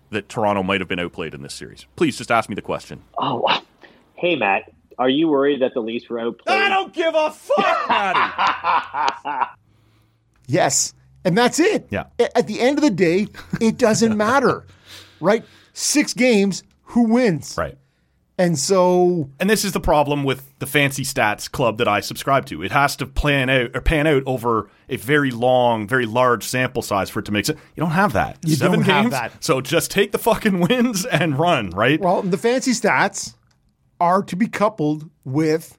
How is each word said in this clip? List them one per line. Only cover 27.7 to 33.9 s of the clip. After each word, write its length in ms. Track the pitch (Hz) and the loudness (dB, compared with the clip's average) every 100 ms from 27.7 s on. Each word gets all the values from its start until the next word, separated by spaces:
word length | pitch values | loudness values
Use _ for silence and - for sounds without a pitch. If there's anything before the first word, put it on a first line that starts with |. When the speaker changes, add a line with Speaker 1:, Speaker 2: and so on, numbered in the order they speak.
| - | -6
Speaker 1:
You 60 | |
don't 80 | 165 | -2
have 220 | 160 202 | 0 0
that. 240 | 185 156 - | 0 -2 -4
Speaker 3:
You 120 | 160 139 | -2 0
Speaker 1:
Seven 240 | 131 180 | 2 2
Speaker 3:
don't 60 | 143 | 4
have 140 | - | 2
Speaker 1:
games, 80 | 233 | 2
Speaker 3:
that. 320 | 131 113 - | -2 -6 -8
Speaker 1:
so 160 | - 135 | -2 -2
just 300 | 131 160 - | 0 -2 0
take 220 | 190 208 | 0 0
the 60 | - | 0
fucking 420 | - 214 220 185 | 0 0 0 2
wins 440 | 175 202 240 196 175 | 2 2 2 0 -2
and 320 | 156 170 135 | 0 0 0
run, 320 | 175 151 101 | 2 2 0
right? 300 | 85 120 156 | 0 2 2
Speaker 3:
Well, 220 | 180 196 | 0 0
the 160 | 190 190 | 0 -2
fancy 340 | 233 254 262 | 0 0 0
stats 640 | 233 202 135 185 - - - _ _ _ _ _ | 0 2 2 0 -2 -14 -16 _ _ _ _ _